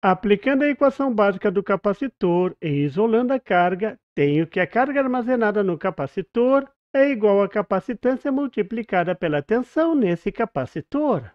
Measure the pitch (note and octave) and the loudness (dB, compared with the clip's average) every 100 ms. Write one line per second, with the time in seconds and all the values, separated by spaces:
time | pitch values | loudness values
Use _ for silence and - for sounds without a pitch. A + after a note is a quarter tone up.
0 | G3 F#3 G3+ G3+ B3+ C#4 D4 C#4+ C#4 C4+ | 2 0 0 0 2 0 0 2 0 0
1 | C#4 A3 G3+ F#3+ G#3 F#3+ G3 G3 G#3 F#3+ | -4 2 0 0 -2 -2 -2 -2 -2 -2
2 | C4+ _ F3+ F3 F#3 F3 E3 C#3+ C#3+ C#3+ | -6 _ 0 2 0 -4 -4 -2 -2 0
3 | A3+ A3+ B3 C4+ - F3+ F3 F3+ G#3+ - | 0 2 0 -2 0 2 2 0 -6 -8
4 | _ - C#3+ D3 D#3+ - F3 A3+ C4+ C#4+ | _ -2 0 2 0 -2 -2 0 0 0
5 | C4+ B3 A#3 B3+ G#3+ G#3 F#3+ E3 F#3+ F3 | -2 -2 -2 0 0 0 -2 -2 -4 -4
6 | C#3 - F3+ A#3 B3 C4+ C#4 _ _ C4+ | -6 -6 -6 0 2 2 -2 _ _ 0
7 | C#4 B3+ G#3 G3+ G3+ G#3+ G3 F#3+ - A#3 | 2 4 2 4 2 -2 -2 -2 -2 -2
8 | B3 C4 C#4+ C4+ C#4+ - G#3 A3+ A3 F#3 | -2 -2 -2 -2 -2 -4 -4 -4 -2 0
9 | E3+ F3+ E3+ D3 C#3 A3+ B3+ - E4 D#4 | 0 -2 -2 -2 0 -2 -2 0 0 2
10 | G3+ E3+ - - A3+ - B2+ E3 - C#4 | 2 0 -4 -4 -4 -4 -6 -8 -6 -4
11 | D4+ F#3+ G#2+ | 0 -2 -4